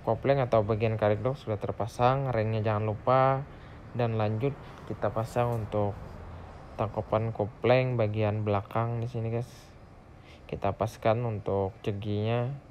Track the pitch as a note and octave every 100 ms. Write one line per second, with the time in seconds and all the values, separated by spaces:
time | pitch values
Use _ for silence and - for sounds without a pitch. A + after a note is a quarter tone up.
0 | - A2+ B2+ C#3 A#2+ A2+ G#2 A2 A2 A2
1 | G#2+ G#2+ A2 C#3 - G#2 G2+ G2 G#2 -
2 | B2 C3+ C3+ A#2 G#2+ A2 G#2+ G#2 A2 G#2+
3 | - C3 C3 C3+ C#3+ - - - - B2
4 | A#2+ A2 G#2+ A2 C3+ C#3 - - - G#2+
5 | G#2+ G#2+ A2+ B2 A#2+ A#2 G#2+ G#2 G#2 G2+
6 | - - - - - - - - G#2+ A2
7 | G#2+ G#2+ A2+ A2 G#2+ - A2 B2+ B2+ B2
8 | G#2+ G#2+ G#2+ G#2+ G#2 G2+ G2 A2 A#2 A#2
9 | A#2 A#2 A2+ A#2 A#2+ - - - - -
10 | - - - - - - G2 G2+ A2 -
11 | A2+ A2 A#2+ G#2 G2 G2 G2 - - G2+
12 | G2+ G#2 G#2+ A#2+ A#2+ C#3 -